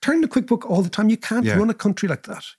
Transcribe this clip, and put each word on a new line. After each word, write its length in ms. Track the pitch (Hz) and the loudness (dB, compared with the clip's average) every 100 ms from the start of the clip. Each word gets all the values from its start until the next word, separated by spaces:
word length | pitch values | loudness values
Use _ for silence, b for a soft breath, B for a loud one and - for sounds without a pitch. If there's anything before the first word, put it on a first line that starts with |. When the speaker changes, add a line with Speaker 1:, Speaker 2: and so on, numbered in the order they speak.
Speaker 1:
Turn 200 | - 330 | 0 0
the 60 | 311 | 2
quick 200 | 262 247 | 0 0
book 200 | 233 - | -2 0
all 140 | 180 | 0
the 80 | 175 | 0
time. 200 | - 214 | 2 2
You 80 | 226 | 2
can't 280 | - 226 110 | 0 0 2
Speaker 2:
Yeah. 100 | 180 | 2
Speaker 1:
run 120 | 220 | 2
a 60 | 208 | 0
country 320 | 208 - 190 | -2 0 -2
like 140 | 135 | -4
that. 200 | - - - | -8 -14 -16